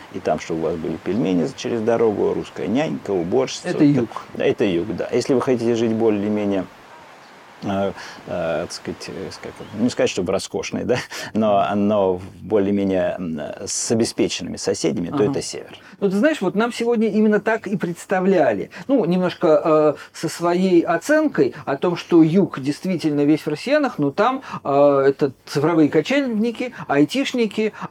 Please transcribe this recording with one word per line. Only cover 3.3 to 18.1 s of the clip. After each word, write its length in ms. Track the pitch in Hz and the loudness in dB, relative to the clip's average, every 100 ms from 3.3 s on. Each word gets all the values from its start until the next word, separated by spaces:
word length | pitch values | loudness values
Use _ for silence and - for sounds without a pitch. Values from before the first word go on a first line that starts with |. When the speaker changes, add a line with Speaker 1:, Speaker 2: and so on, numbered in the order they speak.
| 123 123 - 180 | 0 -2 -4 -4
Speaker 2:
Это 100 | 156 | 2
Speaker 1:
вот 60 | |
Speaker 2:
юг. 240 | 147 135 113 | 4 4 0
Speaker 1:
так, 120 | - - - | -6 -12 -2
да, 60 | |
это 200 | - 131 | 0 2
юг, 220 | 104 85 104 90 | 0 0 -2 -6
да. 120 | - | -2
Если 220 | 123 117 | -2 0
вы 60 | 127 | 0
хотите 360 | 123 123 113 117 | 2 0 2 0
жить 160 | 117 | 0
более-менее, 680 | 110 113 104 104 104 104 98 90 - - - - - - - - - | 2 2 2 0 -2 0 -2 -4 -12 -20 -20 -20 -20 -20 -20 -20 -10
э, 280 | - 98 98 95 - - - | -4 -2 -2 -4 -14 -16 -10
э, 340 | 90 82 85 | -6 -4 -4
так 100 | 87 | -6
сказать, 360 | - - 82 - | -10 -10 -10 -12
э, 220 | 80 - | -10 -12
с-, 60 | - | -12
как, 140 | 120 - 101 101 | -16 -16 -12 -2
ну, 80 | |
не 60 | 120 | -2
сказать, 200 | - 127 | 2 0
чтобы 220 | - 90 | 0 -2
роскошной, 520 | 95 - 95 - 104 | -2 -4 -8 -6 -4
да, 120 | 92 123 - - - | -2 -2 -4 -12 -6
но, 320 | 104 110 101 90 | 0 2 2 2
но 400 | 104 101 107 95 | 0 2 2 2
в 80 | 90 92 90 | 0 -6 -14
более-менее, 760 | 92 107 98 101 98 92 87 - | 0 2 2 0 0 0 0 -2
м, 220 | 90 78 73 - 95 | -6 -6 -8 -10 -8
с 240 | - - | -6 -2
обеспеченными 680 | 113 113 - 95 - 87 87 | 0 0 0 -2 -2 -8 -6
соседями, 520 | - 101 82 - 85 | -4 -2 -2 -2 -4
то 80 | - | 0
Speaker 2:
Ага. 80 | 104 | 0
Speaker 1:
это 100 | - | 0
север. 340 | - - - - - - | -6 -10 -14 -20 -20 -4
Speaker 2:
Ну, 80 | 196 | -2
ты 80 | 196 | 2
знаешь, 240 | 294 302 | 0 0
вот 140 | 185 | -2
нам 180 | 196 240 | 0 -2
сегодня 360 | - 233 240 220 | -2 0 2 2
именно 320 | 208 214 208 | 4 4 4
так 260 | 220 220 185 | 0 -2 -2
и 100 | 196 | -4
представляли. 920 | 175 170 - | -4 -6 -2